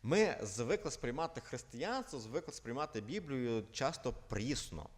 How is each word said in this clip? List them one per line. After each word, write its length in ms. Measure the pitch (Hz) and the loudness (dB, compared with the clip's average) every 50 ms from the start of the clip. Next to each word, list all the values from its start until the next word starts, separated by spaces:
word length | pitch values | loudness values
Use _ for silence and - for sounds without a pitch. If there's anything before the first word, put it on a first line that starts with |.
| - | 4
Ми 340 | 110 156 208 220 190 - - | 6 6 8 8 6 4 0
звикли 500 | - 101 92 110 120 120 196 208 - 156 | -2 -4 -2 -2 2 2 2 2 2 -2
сприймати 500 | - - - 120 120 147 165 160 165 - | -4 -2 -2 -2 0 0 0 -2 -2 -6
християнство, 760 | - - - 120 - - - 120 147 202 240 269 247 - - 135 | -8 -6 -8 -8 -8 -8 -6 -4 -2 0 0 -2 -2 -4 -6 -6
звикли 340 | 110 110 120 160 165 - - | -6 -2 -2 -2 -2 -2 -10
сприймати 480 | - - 113 120 135 151 151 - 113 | -8 -6 -4 0 0 -2 0 -2 -4
Біблію 640 | 101 113 160 208 175 151 139 131 123 120 117 113 101 - | -4 -2 -4 -4 -2 0 0 2 2 4 2 2 0 0
часто 420 | - - 135 135 165 - - 127 - | -2 2 2 2 2 2 -2 -2 -2
прісно. 760 | - - - - 104 107 127 143 - - - - 78 76 - - | -2 -6 -4 -2 0 2 2 0 0 -2 -4 -6 -8 -8 -8 -14